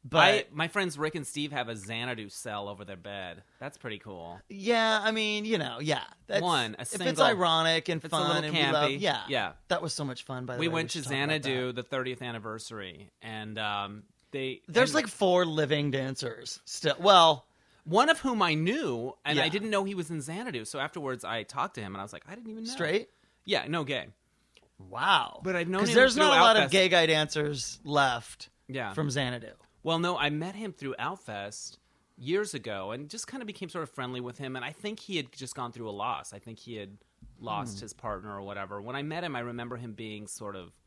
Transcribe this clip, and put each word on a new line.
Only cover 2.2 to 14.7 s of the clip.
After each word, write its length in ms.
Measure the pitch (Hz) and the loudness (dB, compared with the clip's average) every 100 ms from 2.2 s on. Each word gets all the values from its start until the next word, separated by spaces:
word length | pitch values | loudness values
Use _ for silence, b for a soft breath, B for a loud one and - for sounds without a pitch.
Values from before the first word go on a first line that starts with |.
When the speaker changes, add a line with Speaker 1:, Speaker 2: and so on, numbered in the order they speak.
| 101 | -8
Speaker 2:
cell 380 | - 120 104 101 | -10 -8 -6 -8
over 160 | 98 | -10
their 120 | 98 92 | -12 -12
bed. 460 | 98 101 90 82 - _ | -10 -10 -10 -12 -18 _
That's 180 | 139 - | -14 -12
pretty 200 | 123 104 | -10 -10
cool. 420 | 110 90 82 90 _ | -10 -12 -12 -14 _
Speaker 1:
Yeah, 520 | 202 196 233 220 214 | -6 0 2 4 2
I 120 | 214 | 2
mean, 320 | 220 214 214 | 0 0 -2
you 140 | 214 214 | 0 0
know, 200 | 131 117 | 0 -4
yeah. 220 | 151 135 80 - - | -2 -2 -4 -18 -2
That's, 160 | 202 | 0
Speaker 2:
One, 320 | 175 151 113 107 | 2 2 0 -4
a 40 | |
Speaker 1:
if 60 | 127 | -6
Speaker 2:
single. 200 | 202 175 | -2 -2
Speaker 1:
it's 120 | 160 | 4
ironic 680 | - 185 175 160 165 165 160 | 4 6 4 4 4 2 0
and 100 | 165 | -4
Speaker 2:
If 60 | 160 | 0
it's 80 | |
a 20 | 156 | 0
little 160 | 147 | 2
Speaker 1:
fun 100 | 151 | 0
and 80 | 151 | 0
we 80 | 160 139 | 2 2
love, 180 | 147 147 | 4 2
Speaker 2:
campy. 100 | 139 | 2
Speaker 1:
yeah. 200 | 196 123 123 | 0 -2 -2
Speaker 2:
Yeah. 240 | 131 95 - _ | -2 -2 -6 _
Speaker 1:
That 120 | 175 | -2
was 120 | 160 | -2
so 120 | - | -4
much 200 | 139 123 | -6 -6
fun, 200 | - 127 127 | -8 -8 -6
by 80 | |
the 60 | 123 | -2
Speaker 2:
We 80 | 165 | 0
Speaker 1:
way. 60 | |
Speaker 2:
went 100 | 165 131 | 0 -2
Speaker 1:
We 20 | |
Speaker 2:
to 40 | 165 | -4
Speaker 1:
should 60 | |
talk 80 | 131 | -2
about 180 | 135 143 156 | -2 0 0
Speaker 2:
Xanadu 220 | 135 131 127 | 0 0 -2
Speaker 1:
that. 80 | 123 | -4
Speaker 2:
the 60 | |
thirtieth 380 | 120 135 127 123 | -4 -4 -4 -6
anniversary, 880 | 127 117 107 110 - 110 95 80 101 _ | -8 -8 -8 -10 -10 -10 -10 -12 -20 _
and, 360 | 113 110 107 107 | -12 -10 -8 -6
um, 440 | 107 101 101 104 - _ _ | -4 -2 -6 -10 -18 _ _
they 300 | 139 131 127 | -6 -6 -8
Speaker 1:
There's, 220 | - | 0